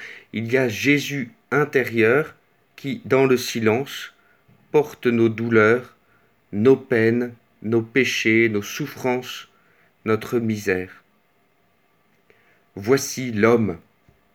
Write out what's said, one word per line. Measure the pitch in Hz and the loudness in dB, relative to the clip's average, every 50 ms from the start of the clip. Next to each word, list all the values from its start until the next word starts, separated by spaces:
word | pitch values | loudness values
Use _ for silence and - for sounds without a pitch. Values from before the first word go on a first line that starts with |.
| - - - - - _ - | -20 -20 -20 -20 -18 _ -10
il | 104 117 113 | -8 -6 -2
y | 123 | 0
a | 131 131 | 0 0
Jésus | 120 104 95 101 135 147 143 139 - 143 139 117 - - _ _ - | 0 -2 -2 0 0 0 0 0 -4 -8 -8 -8 -10 -12 _ _ -4
intérieur | 123 143 147 147 - 131 120 113 113 117 107 110 123 143 156 - - _ _ _ _ _ _ _ _ | -2 -2 0 0 0 -2 -2 0 0 2 2 4 2 2 0 -4 -10 _ _ _ _ _ _ _ _
qui, | - - 139 120 - - | -14 -12 -10 -10 -8 -4
dans | 107 131 131 135 | 0 2 4 4
le | 131 127 | 4 2
silence, | 123 123 - - 120 110 107 107 127 143 - - - - - _ _ _ _ _ _ _ _ _ _ _ _ | 2 0 -4 -6 -2 0 0 0 0 -2 -8 -12 -16 -16 -18 _ _ _ _ _ _ _ _ _ _ _ _
porte | - 151 139 - - - - | 0 0 0 0 -4 -4 -2
nos | 123 120 117 113 113 | 0 2 4 2 2
douleurs, | 110 110 117 120 113 110 107 107 117 127 127 - _ _ _ _ _ _ _ _ _ _ _ _ - | 2 -2 -2 2 4 4 6 6 4 2 -2 -8 _ _ _ _ _ _ _ _ _ _ _ _ -4
nos | 101 110 131 135 | 2 4 4 4
peines, | 123 - - 127 113 110 113 117 120 123 120 117 - _ _ _ - | 4 2 -2 0 2 2 2 2 0 -2 -6 -10 -16 _ _ _ -12
nos | - 107 117 117 113 | -6 -2 0 0 0
péchés, | 113 - 135 123 120 - - - 113 110 113 117 113 | 0 0 0 0 0 -2 -2 0 2 2 4 2 2
nos | 107 101 101 | 0 -2 -6
souffrances, | - - - 151 139 - - - 127 127 127 123 - - - - _ _ _ _ _ _ _ _ _ _ _ - | -6 -8 -8 -10 -10 -8 -6 -4 -2 -2 -2 -4 -8 -14 -16 -18 _ _ _ _ _ _ _ _ _ _ _ -4
notre | 107 110 110 - - 123 117 | -2 -2 -2 -2 -2 -2 -2
misère. | 117 110 110 104 101 98 92 92 92 92 - - _ _ _ _ _ _ _ _ _ _ _ _ _ _ _ _ _ _ _ _ _ _ _ _ _ _ _ _ _ _ _ _ _ _ - | -2 -2 -4 -4 -2 -2 -4 -4 -4 -10 -14 -20 _ _ _ _ _ _ _ _ _ _ _ _ _ _ _ _ _ _ _ _ _ _ _ _ _ _ _ _ _ _ _ _ _ _ -14
Voici | 95 101 110 135 135 - - - 135 131 123 | -6 -2 0 0 0 0 -4 -10 -10 -10 -6
l'homme, | 110 101 107 113 120 113 110 95 85 85 _ _ _ _ _ _ _ _ _ _ _ | -2 2 4 4 4 4 2 0 -4 -8 _ _ _ _ _ _ _ _ _ _ _